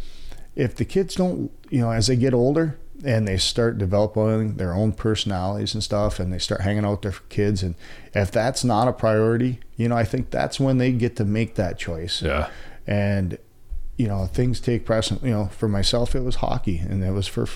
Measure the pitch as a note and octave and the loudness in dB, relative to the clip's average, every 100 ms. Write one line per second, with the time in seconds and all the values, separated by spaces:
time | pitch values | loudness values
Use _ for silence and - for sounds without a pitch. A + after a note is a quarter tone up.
0 | - - - - - - B2 - A#2+ F#3+ | -6 -8 -10 -10 -8 -2 -2 -2 -2 0
1 | F#3+ - F#3 - A#2 - - C3+ A#2 A2+ | 0 0 0 0 -6 -8 -4 0 2 2
2 | G#2+ B2+ C3 B2 B2+ D3+ E3 C3+ - - | 2 4 4 4 4 4 0 -2 -12 -8
3 | C3+ A2+ G#2 F#2 - - A#2 A#2 F#2+ G2+ | 0 2 2 0 0 2 0 2 2 2
4 | G#2+ A2 G#2+ A2 G#2+ G2+ F#2 F2+ G#2+ G2 | 2 2 2 2 0 -2 -2 2 0 0
5 | A2 A2 - F#2+ F#2 G#2 G#2+ G#2+ - G#2 | 0 0 0 -2 -2 -2 -4 -4 -2 0
6 | G#2 - F#2 F#2 - G#2 F#2+ G#2 G#2 G2+ | 0 0 -4 -2 -2 0 0 0 0 0
7 | G#2 F#2 - - G#2 G2+ F#2 E2 - - | -4 -8 -6 0 2 2 -2 -6 -12 -16
8 | - G#2 G2 A#2 A2+ C3 B2 G#2+ B2 - | -4 0 0 2 0 0 2 4 2 2
9 | A2+ A2 A2 A#2 B2+ B2 - - A#2 A#2 | 2 4 4 2 0 -2 -8 -2 0 2
10 | A2 C3 A#2+ B1 C2+ - C3+ C3 B2+ B2+ | 0 0 -2 0 0 2 2 4 4 2
11 | A#2 - G#2 G#2+ A2+ - F2+ E2+ - E2 | 0 0 0 0 0 0 -2 -2 -6 -6
12 | F2 - E2+ C#2 D2 - - - - G2+ | -4 -2 0 0 -2 -6 -14 -10 -2 0
13 | G2+ G2+ F#2 - - - - - - - | 2 2 0 -4 -12 -18 -8 -6 -4 0
14 | A2+ G2 F#2 - B2 A#2 - A#2 A2 A2 | 0 0 0 2 2 0 0 0 2 0
15 | A2 G2+ C3 G#2+ G2+ - A2 G2+ F#2+ A#2 | 0 -2 0 0 -2 -2 0 2 2 2
16 | B2 - B2+ - - B2 - E2+ F2+ G2 | 2 0 0 0 0 0 0 -2 -2 -2
17 | F#2 G2 F#2+ - A#2+ | 0 -2 -2 -2 -4